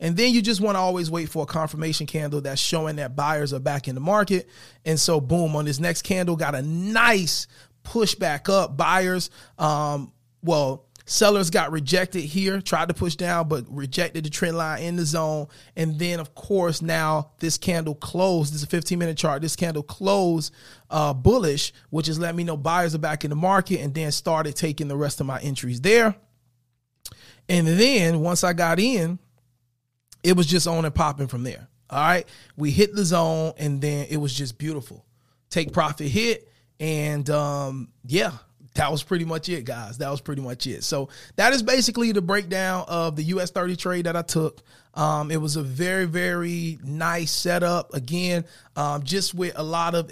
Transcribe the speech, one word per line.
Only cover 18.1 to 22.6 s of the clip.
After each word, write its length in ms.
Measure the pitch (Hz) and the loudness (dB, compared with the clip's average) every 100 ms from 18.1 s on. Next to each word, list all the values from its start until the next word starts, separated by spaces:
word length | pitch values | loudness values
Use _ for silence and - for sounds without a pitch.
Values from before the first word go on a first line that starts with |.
| 175 190 170 147 | 0 2 2 0
This 40 | 151 | -2
is 60 | |
a 40 | 143 | -2
fifteen 320 | 170 156 175 | -2 -2 -2
minute 180 | 170 151 | -2 0
chart. 240 | 160 139 | 0 0
This 140 | 156 - | -2 -2
candle 260 | 170 151 | -2 -2
closed, 720 | 147 - 190 202 180 160 151 - - - _ | -6 -4 2 4 4 2 -2 -10 -20 -20 _
uh, 240 | 127 143 135 | 0 0 4
bullish, 580 | 123 247 165 143 - - _ | 6 6 4 0 -4 -8 _
which 200 | 156 156 | -2 -2
is 100 | 156 | -2
letting 160 | 170 170 | -2 -2
me 80 | |
know 140 | 170 | -2
buyers 360 | 151 | -2